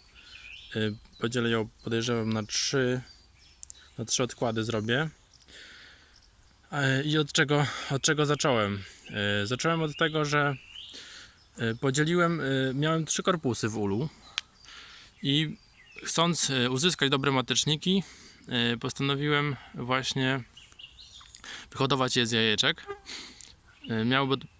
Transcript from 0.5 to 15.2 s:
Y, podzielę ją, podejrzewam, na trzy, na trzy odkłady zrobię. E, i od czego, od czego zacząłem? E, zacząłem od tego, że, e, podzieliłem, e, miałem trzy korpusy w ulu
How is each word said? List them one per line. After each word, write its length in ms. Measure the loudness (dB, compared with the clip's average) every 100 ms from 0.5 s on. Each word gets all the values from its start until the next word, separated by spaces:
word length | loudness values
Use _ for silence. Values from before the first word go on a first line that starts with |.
| -18 -8 -2
Y, 180 | -2 -4 -14 -8
podzielę 320 | -4 0 0
ją, 180 | 0 -2 -8
podejrzewam, 480 | -4 -2 0 0 0
na 100 | -2
trzy, 580 | -2 -2 0 0 2 0 -4 -20 -20 -20 -20 -20 -18 -18 -16 -10
na 60 |
trzy 180 | -2 0
odkłady 420 | 0 0 -2 0
zrobię. 440 | 0 -2 0 0 0 -6 _ -20 -20 -20 -20 -20 -20 -20 -20 -20 -20 _ -20 _ -8
E, 300 | 0 2 2
i 160 | 2 2
od 140 | 2
czego, 340 | 2 4 4 2 -2 -4
od 120 | 0
czego 240 | 2 2 2
zacząłem? 560 | 2 4 4 4 0 -6 -18 -10
E, 360 | -2 0 0 0
zacząłem 360 | 0 0 0
od 140 | 0 0
tego, 280 | 0 0
że, 320 | 2 2 2 0 -8 -18 -16 -16 -16 -18 -20 -20 _ -4
e, 160 | -4
podzieliłem, 680 | 0 0 2 2 4 4 2
e, 40 | 0 0 0
miałem 300 | 0 0 0
trzy 180 | 0 0
korpusy 460 | 0 0 0 0 0
w 80 | 0
ulu 320 | 0 0 -2 -8 -10 -10 -10 _ -20 -20 -20 -20 -20 -6